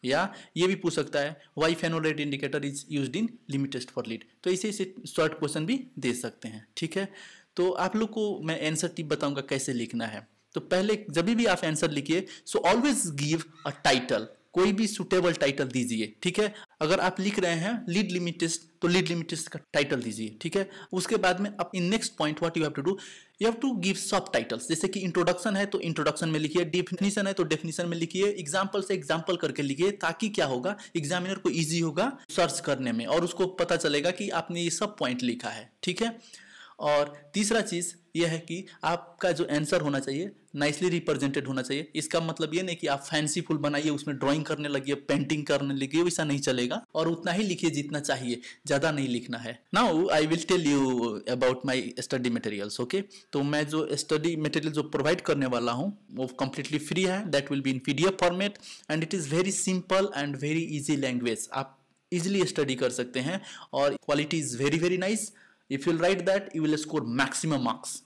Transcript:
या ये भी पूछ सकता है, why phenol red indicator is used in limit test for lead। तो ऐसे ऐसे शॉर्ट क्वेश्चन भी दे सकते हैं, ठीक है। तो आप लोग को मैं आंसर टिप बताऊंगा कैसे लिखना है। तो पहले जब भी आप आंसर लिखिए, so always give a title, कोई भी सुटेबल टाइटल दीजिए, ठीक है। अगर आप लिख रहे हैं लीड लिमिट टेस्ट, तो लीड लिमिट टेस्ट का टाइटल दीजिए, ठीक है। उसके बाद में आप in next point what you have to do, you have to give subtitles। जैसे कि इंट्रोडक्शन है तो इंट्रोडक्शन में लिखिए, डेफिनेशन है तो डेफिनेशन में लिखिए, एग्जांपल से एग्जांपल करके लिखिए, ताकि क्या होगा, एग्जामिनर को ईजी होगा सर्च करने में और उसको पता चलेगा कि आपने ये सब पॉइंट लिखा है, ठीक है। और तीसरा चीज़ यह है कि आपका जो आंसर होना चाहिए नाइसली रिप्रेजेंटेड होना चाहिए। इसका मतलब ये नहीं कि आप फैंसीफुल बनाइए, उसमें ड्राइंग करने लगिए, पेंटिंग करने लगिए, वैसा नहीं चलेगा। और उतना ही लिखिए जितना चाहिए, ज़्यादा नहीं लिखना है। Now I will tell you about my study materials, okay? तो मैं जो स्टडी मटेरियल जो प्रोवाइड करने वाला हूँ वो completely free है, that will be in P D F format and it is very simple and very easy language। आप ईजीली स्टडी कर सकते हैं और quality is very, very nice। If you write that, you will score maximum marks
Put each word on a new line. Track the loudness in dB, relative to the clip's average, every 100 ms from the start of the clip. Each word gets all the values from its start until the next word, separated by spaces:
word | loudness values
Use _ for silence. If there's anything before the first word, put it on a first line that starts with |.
| 2
या | 0 0 -4 -12 0
ये | 2
भी | 2
पूछ | 0
सकता | 0 -2 0
है, | -2 -6 -14 0
why | 2 2
phenol | 0 0 0
red | 0 -2
indicator | -2 -2 -2 -4
is | -6 -4 -2
used | -2 0
in | -2 -4 -4
limit | -2 -2 -4
test | -6 -6
for | -6
lead। | -6 -10 _
तो | -2
ऐसे | 0 0
ऐसे | -2 -6 -6 -8
शॉर्ट | 0 2 2
क्वेश्चन | -4 -2 -2
भी | -2 -4 -4
दे | -2
सकते | -2 -4 -8 -14
हैं, | -14 -14 -6
ठीक | -4 -2
है। | -4 -8 -20 -20 _ 0
तो | 0 2 0
आप | 0
लोग | -2
को | -2 -2 -2
मैं | -4 -2 -2
आंसर | -2 -2 -4
टिप | -2
बताऊंगा | 0 0 -2 -2
कैसे | -2 -2
लिखना | -2 -2 -4 -4
है। | -8 -14 _ _ -10
तो |
पहले | 0 0 2 0 0
जब | 0 2
भी | 4 4
आप | 2 0
आंसर | 0 0
लिखिए, | 0 0 0 0 -12 -2
so | 2 4
always | 4 4 2 0 -2
give | 0 0 -2 -8 -8
a | 0 4
title, | 4 4 0 -2 -12 _
कोई | 4 4
भी | 4 0
सुटेबल | -2 0 4 4
टाइटल | 4 2 2 0
दीजिए, | 0 0 0 -2 -2
ठीक | -2 2
है। | 0 -2 -20 _
अगर | 2 4
आप | 2 2
लिख | 0 2
रहे | 2 2
हैं | 0 -2 0
लीड | 0 0
लिमिट | 0 -2 -2
टेस्ट, | -2 -2 -8 _
तो | 4
लीड | 4 4
लिमिट | 0 -2
टेस्ट | -6 -6
का | -12 -2
टाइटल | 0 2 0
दीजिए, | -2 -6 -8 -6
ठीक | -2 -2
है। | -2 -8 -6
उसके | -4 0 2 4
बाद | 2
में | -2 -4
आप | -4 0
in | 0
next | 0 -2 -2
point | -2 0
what | -2 0
you | 0
have | 0
to | -2
do, | -2 -6 -20 -20 _
you | 0
have | 2
to | 0 0 0
give | -2
subtitles। | 0 0 0 -2 0 -4 -2
जैसे | 0 0
कि | -2
इंट्रोडक्शन | -2 2 2 2 0 0
है | 0
तो | 0
इंट्रोडक्शन | -2 0 0 0 0
में | 0
लिखिए, | 2 0 2
डेफिनेशन | 0 -2 0 0 2 -2
है |
तो | 0
डेफिनेशन | 0 0 -2 -4 -2
में | -2
लिखिए, | -2 0 0 0
एग्जांपल | -2 0 0 -2
से | -2
एग्जांपल | -2 0 -2 0 0
करके | 0 -2
लिखिए, | -2 2 0 2
ताकि | -2 -2 -2
क्या | 0 0
होगा, | 2 -2 -6 -6 -4
एग्जामिनर | -2 -2 -2 -2
को | 0
ईजी | 0 0 2
होगा | 0 2 0 -2 -8 2
सर्च | 2 2 -2
करने | 0 0
में | -2 2
और | 2
उसको | 2 0 -2 0
पता | 0 2
चलेगा | 2 2 2
कि | 0 -2 -2
आपने | -2 -2
ये | 0 0
सब | -4 -2
पॉइंट | -2 0
लिखा | -2 -2 -4
है, | -8 -14 _
ठीक | -4 0
है। | -2 -4 -16 -20 -20 -20 -20 -4
और | 2 4 2 -4 -8
तीसरा | -2 2 2
चीज़ | 0 -2 -4 -8 _ 0
यह | 2
है | 0
कि | -4 -8 -8 -6
आपका | -2 -2 -4 -2 0
जो | 2 0
आंसर | 0 2 2
होना | 2 -2
चाहिए | -2 -4 -4 -8 _ -2
नाइसली | 0 2 0
रिप्रेजेंटेड | 0 0 0 0 -2 -2
होना | -4
चाहिए। | -2 -4 -4 -6
इसका | -2 0
मतलब | 0 -2 -2 -2
ये |
नहीं | -2 -4
कि | -2
आप | -2 0
फैंसीफुल | 0 0 -2 0 0
बनाइए, | 0 2 0
उसमें | 0 -4 -2
ड्राइंग | 2 2 0
करने | -2 -2
लगिए, | -2 0 -4 0
पेंटिंग | 0 2 -2 2
करने | 2 2
लगिए, | -2 0 2
वैसा | 2 2
नहीं | 0 0
चलेगा। | 0 0 0 -2 -4 -2
और | 0
उतना | 0 0
ही | 0
लिखिए | 0 0 0
जितना | 0 -4 -4
चाहिए, | -2 -2 -2 -4 -6 -16 0
ज़्यादा | 2 2
नहीं | 0 -2
लिखना | -2 -4 -8
है। | -8 -12 _ 2
Now | 4 4 4 4
I | 4
will | 2 2
tell | 2 4
you | 4 4 2 0 -2 -4
about | 2 2 2 0
my | -2 -2 -8 -4
study | -2 0 -2
materials, | -4 -6 -6 -4 -2
okay? | -2 -4 -12 -6
तो | -2
मैं | 0 0 0
जो | 0 -2 -2
स्टडी | 0 0 2 0 0
मटेरियल | 0 0
जो | -2 -2 0
प्रोवाइड | 2 2
करने | 2 2 2 2
वाला | 0
हूँ | 0 -2 -4 _
वो | -6 -6 -2
completely | -4 -2 -4 -4 0
free | 0 2
है, | 0 0
that | 0 0
will | -2 0
be | 0
in | 0
P | 2
D | 2
F | 4
format | 2 2 -2 -4 -18 -20 -4
and | -2 0
it | -2
is | 0
very | 2 2 0
simple | 0 0 2 2 2 0
and | -4 -2 0
very | 0 -2 -4
easy | 0 0
language। | 2 0 0 -2 -4
आप | -4 -6 -10 _ _ _
ईजीली | -2 2 2 2
स्टडी | 2 0 2
कर | 0 0
सकते | -4 -2 -2
हैं | -4 -8 -18 -8
और | 0 0 0 0
quality | 0 2 0 -2
is | 0
very, | 0 2 2
very | 0 0
nice। | -2 -4 -10 -20 _ _
If | -2 0
you | 4
write | 4 2 2
that, | 0 0 -2
you |
will | 2 2
score | 0 -2 0 0
maximum | 0 0 0 0
marks | 0 -2 -6 -10